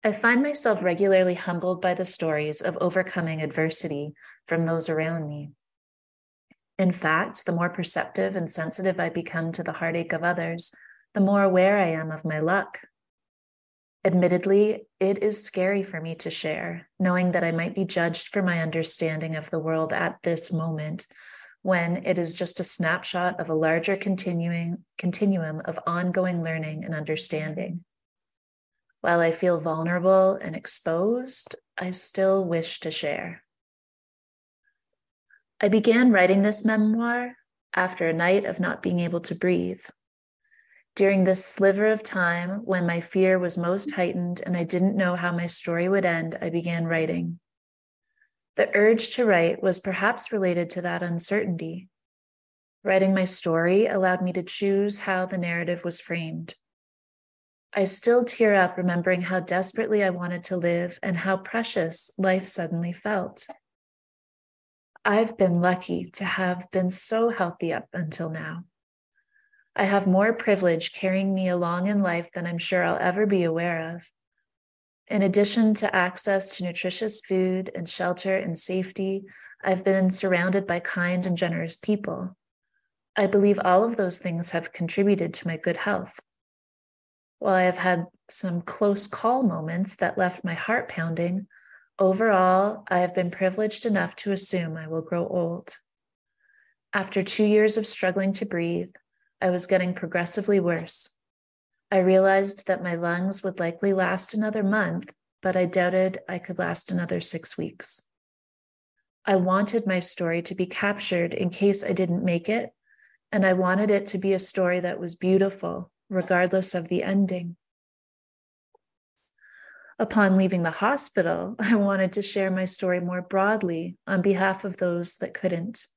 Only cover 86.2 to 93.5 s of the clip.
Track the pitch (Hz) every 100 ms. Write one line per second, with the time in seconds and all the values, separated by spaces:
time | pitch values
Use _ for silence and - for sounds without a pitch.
86.2 | _ _ _ _ _ _ _ _ _ _
87.2 | _ _ - 185 185 180 185 175 170 _
88.2 | _ - 190 175 - - 208 202 - -
89.2 | 226 254 247 165 160 170 196 - 180 -
90.2 | 180 180 180 165 - 240 - - 165 165
91.2 | 175 185 202 _ _ - _ - 190 190
92.2 | 226 196 185 185 202 220 - 180 180 180
93.2 | 180 - 190